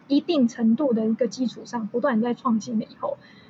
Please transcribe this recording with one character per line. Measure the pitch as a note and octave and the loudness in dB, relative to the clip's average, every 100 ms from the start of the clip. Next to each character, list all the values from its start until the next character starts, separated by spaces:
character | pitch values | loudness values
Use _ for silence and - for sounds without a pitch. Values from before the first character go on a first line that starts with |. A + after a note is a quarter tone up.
| - | -2
一 | C#4+ | 0
定 | - D#4 A#3+ | 2 2 2
程 | - A3+ | 2 2
度 | A#3 C#4+ | 2 2
的 | A3 A3 | 0 0
一 | |
个 | A3 A#3+ | 0 -2
基 | - B3 | -2 -6
础 | - | -6
上， | - A#3+ G#3+ | -10 -8 -4
不 | A#3+ | -2
断 | C#4+ A3 | 0 2
地 | |
在 | A#3+ | 0
创 | A#3+ B3+ A3+ | 0 0 0
新 | B3 A3 | 0 -4
了 | |
以 | - - | -4 -8
后， | - - - - | -8 -8 -12 -20